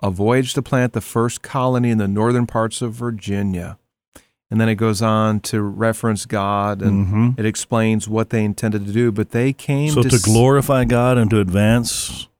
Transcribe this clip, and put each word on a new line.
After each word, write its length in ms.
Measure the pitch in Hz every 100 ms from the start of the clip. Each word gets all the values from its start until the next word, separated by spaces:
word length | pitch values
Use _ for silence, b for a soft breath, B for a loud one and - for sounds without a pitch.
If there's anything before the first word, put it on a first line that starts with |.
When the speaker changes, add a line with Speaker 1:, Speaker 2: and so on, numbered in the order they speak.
Speaker 1:
a 80 | 101
voyage 420 | 92 104 127 123 -
to 60 |
plant 300 | - 131 123
the 60 | 113
first 400 | - 117 117 -
colony 480 | - 139 127 123 120
in 60 | 110
the 80 | 98
northern 400 | 101 113 123 117
parts 340 | 117 110 -
of 120 | 123
Virginia." 840 | 113 120 110 101 101 101 90 85 - _ _ _ b b b -
And 120 | 110
then 80 | 113
it 60 | 107
goes 260 | 113 101
on 400 | 113 107 110 107
to 200 | - 110
reference 640 | 104 98 113 110 117 104 -
God, 560 | 107 98 101 101 101
and 240 | 101 101 95
Speaker 2:
Mm-hmm. 240 | 104 120 123
Speaker 1:
it 80 | 107
explains 600 | 104 - 117 110 110 104
what 220 | 110 110
they 160 | 113 107
intended 400 | 101 113 104 101
to 80 |
do, 180 | 107 120
but 200 | 107 107
they 200 | 117 131
came 380 | 135 - 139 151
Speaker 2:
So 100 | 143
Speaker 1:
to 60 | 120
Speaker 2:
to 60 | 123
Speaker 1:
s- 60 |
Speaker 2:
glorify 600 | 92 110 127 139 139 135 120
God 320 | 120 123 123
and 120 | 110
to 100 | 107
advance 840 | 95 95 104 120 117 - - - - _